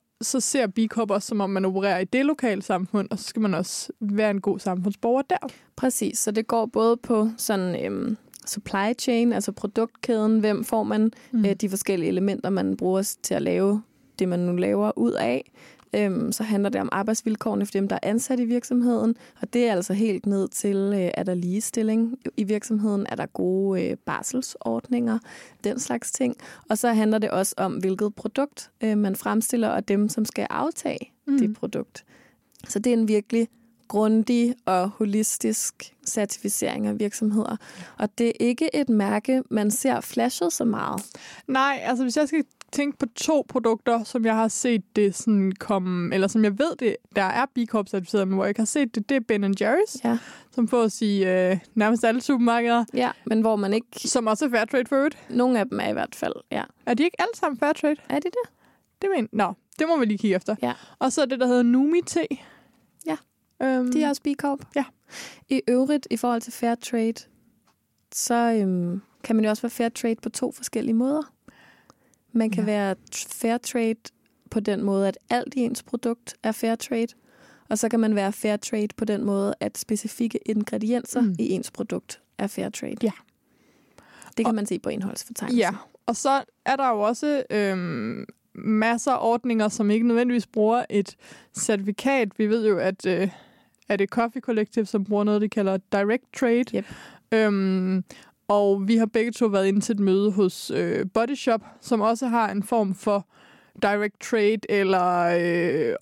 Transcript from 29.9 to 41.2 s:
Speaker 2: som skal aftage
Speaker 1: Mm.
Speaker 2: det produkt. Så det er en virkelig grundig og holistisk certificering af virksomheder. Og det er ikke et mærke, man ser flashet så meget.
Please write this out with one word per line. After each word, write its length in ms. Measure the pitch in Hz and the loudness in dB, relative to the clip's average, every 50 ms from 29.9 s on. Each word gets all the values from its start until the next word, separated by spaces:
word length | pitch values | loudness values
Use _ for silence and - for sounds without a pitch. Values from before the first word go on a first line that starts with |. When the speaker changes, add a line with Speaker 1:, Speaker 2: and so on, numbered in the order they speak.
| 202 196 208 214 | 2 2 2 0
Speaker 2:
som 160 | - - 214 | 0 -2 -4
skal 220 | 220 - - 202 - | -4 -2 -6 -6 -4
aftage 640 | - - 254 311 330 - - - - - - - _ _ _ - | -4 -4 -4 -4 -4 -4 -6 -6 -6 -6 -10 -14 _ _ _ 0
Speaker 1:
Mm. 100 | 277 277 | 2 2
Speaker 2:
det 140 | 233 214 214 | 2 2 0
produkt. 500 | - - 220 208 - - - _ - - _ _ - - _ _ _ _ _ _ _ - - | -4 -8 -6 -6 -6 -8 -8 _ -20 -20 _ _ -20 -20 _ _ _ _ _ _ _ -16 -6
Så 120 | - 208 | -6 -2
det 140 | 214 254 240 | 2 2 2
er 40 | 226 | 4
en 100 | 226 214 | 4 4
virkelig 400 | 214 208 202 - - 233 226 - - _ _ _ _ _ _ _ | 2 2 0 0 0 0 0 0 -4 _ _ _ _ _ _ _
grundig 680 | - 202 214 214 220 220 220 - 247 240 240 240 247 - _ | 0 2 4 4 4 4 4 4 4 4 4 2 0 -2 _
og 240 | - 185 185 180 196 | 0 2 2 2 0
holistisk 1040 | 208 - 220 208 196 214 214 - - - - 220 220 - - - - _ - - _ _ _ - | 0 -2 -2 0 2 2 0 0 -2 -2 -2 -2 -2 0 -4 -6 -8 _ -18 -20 _ _ _ -6
certificering 800 | - 226 208 202 - - - 202 196 - 220 - - 208 214 208 | -2 -2 -2 -2 -4 -6 -4 -4 -4 -2 -2 -4 -4 -2 -4 -4
af 120 | 208 214 | -2 -2
virksomheder. 580 | 214 202 - - 226 214 208 220 208 - 220 214 - - - - 175 - - - | -4 -4 -2 -2 -2 0 0 0 0 -2 -4 -8 -10 -14 -18 -18 -20 -20 -8 -6
Og 180 | 214 208 - - | -6 -6 -2 0
det 100 | 233 233 | 0 0
er 40 | - - | 0 2
ikke 360 | - 240 247 240 320 320 - | 0 0 2 2 0 0 0
et 140 | 302 285 - | 0 0 2
mærke, 540 | 226 214 202 202 208 208 214 - 262 262 254 - | 2 2 2 2 0 0 0 2 0 0 0 0
man 220 | - 214 208 208 | -2 0 0 2
ser 300 | 208 - - 269 247 - | 0 2 0 0 0 0
flashet 520 | - - - 247 233 254 - - 349 349 - | -2 -4 -2 0 0 0 0 0 -2 -2 0
så 120 | - - | 0 0
meget. 360 | 233 208 - - - - 196 208 - - - | 0 0 0 -2 -4 -6 -6 -8 -10 -16 -20